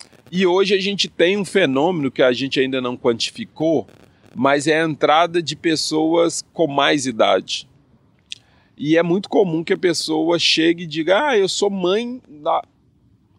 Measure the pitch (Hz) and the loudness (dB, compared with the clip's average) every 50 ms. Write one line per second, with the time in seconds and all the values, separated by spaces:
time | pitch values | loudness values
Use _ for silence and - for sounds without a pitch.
0 | - _ _ - _ _ 170 180 190 175 175 190 196 190 208 190 185 202 202 180 | -20 _ _ -20 _ _ -4 0 0 2 2 2 2 2 0 0 0 -2 -2 -2
1 | - 156 - - 170 175 202 208 196 - - 196 175 139 131 135 147 180 185 160 | -2 -2 0 2 2 2 2 0 -2 -2 0 2 2 2 2 2 0 0 0 0
2 | 139 127 - - 139 127 127 117 135 135 - 151 131 131 131 131 127 123 123 123 | -2 -2 0 2 2 2 2 0 -4 -4 -2 -2 -2 0 -2 -4 -4 -6 -6 -2
3 | - 127 120 110 - - - - 110 - _ - 151 160 160 131 98 - - - | 0 0 0 0 -2 -8 -8 -10 -14 -14 _ -4 -2 -2 -2 -2 -4 -6 -14 -20
4 | - - _ _ _ - - - 127 135 143 147 135 160 151 160 165 160 147 - | -20 -20 _ _ _ -16 -6 -2 0 2 2 2 2 0 0 2 0 -2 -2 0
5 | - 147 147 160 175 170 165 180 170 139 156 - - 170 160 147 - - 156 156 | 2 2 4 4 2 2 0 -4 -4 -4 -6 -4 -2 -2 -2 -2 -2 -2 -2 -2
6 | 156 160 165 170 170 165 - - - _ - - 165 143 139 143 139 156 160 147 | 0 0 2 2 2 0 -2 -4 -10 _ -4 -2 -2 0 0 2 2 2 2 0
7 | 123 131 113 110 107 101 98 95 - - - - - _ _ _ _ _ _ _ | -2 -2 0 2 2 4 2 2 0 -4 -10 -10 -12 _ _ _ _ _ _ _
8 | _ _ _ _ _ _ - - _ _ _ _ _ _ _ - - 147 160 165 | _ _ _ _ _ _ -20 -20 _ _ _ _ _ _ _ -8 -2 0 2 2
9 | 170 170 170 208 190 - - 247 202 180 160 165 170 - 190 - - 180 160 - | 2 2 0 -2 -2 0 0 2 2 2 0 -2 -2 -2 -2 0 0 0 -2 -2
10 | - 151 156 156 160 165 170 165 - - - 165 160 170 170 170 180 160 147 160 | -4 -4 -2 -2 0 0 0 0 0 0 0 2 2 2 0 -2 -4 -8 -6 -4
11 | 156 165 185 214 302 294 254 208 190 180 - - 196 202 202 190 180 175 190 220 | 0 0 2 2 2 2 2 0 0 0 -2 -2 -2 -2 -2 -2 -2 -2 -2 -2
12 | 240 240 247 254 - - 147 147 147 165 165 160 - _ _ _ _ _ _ _ | -2 -6 -8 -12 -16 -20 -18 -8 -4 -4 -2 -2 -4 _ _ _ _ _ _ _
13 | _ _ _ _ _ _ _ | _ _ _ _ _ _ _